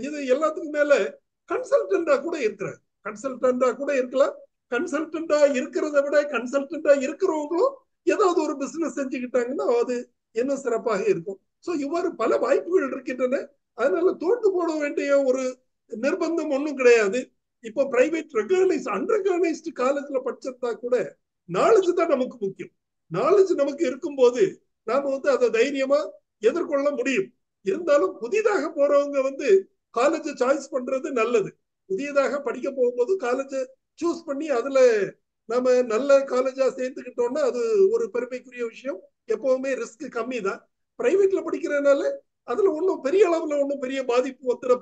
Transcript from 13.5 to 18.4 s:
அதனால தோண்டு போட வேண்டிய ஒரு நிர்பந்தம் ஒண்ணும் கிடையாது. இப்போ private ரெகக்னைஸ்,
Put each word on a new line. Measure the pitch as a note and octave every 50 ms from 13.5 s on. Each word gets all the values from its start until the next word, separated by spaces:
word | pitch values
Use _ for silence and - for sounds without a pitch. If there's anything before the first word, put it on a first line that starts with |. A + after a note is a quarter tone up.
| _ _ _ _ _
அதனால | - A3 D4 F4+ E4+ E4+ F#4
தோண்டு | - - D4 F4 A#4 A#4+ A4 G4+ F4+
போட | F4+ E4+ D#4+ D#4
வேண்டிய | D4+ D4 C#4+ - D4 C#4+ C#4+ C#4 C#4 C#4
ஒரு | B3+ B3+ C4 C4 B3+ B3+ - _ _ _ _ _ - - A3
நிர்பந்தம் | A#3+ C#4+ F4 E4+ E4+ D#4+ E4+ E4 D4+ D4+ C#4
ஒண்ணும் | C#4 D4 D#4 C#4
கிடையாது. | B3+ B3+ B3 A#3+ A3+ G#3+ G3 G#3+ B3+ - - _ _ _ _ _ _
இப்போ | - A3 A3 F#3+ -
private | - A#3+ A#3+ C4+ D#4 E4 D#4+ - - -
ரெகக்னைஸ், | A3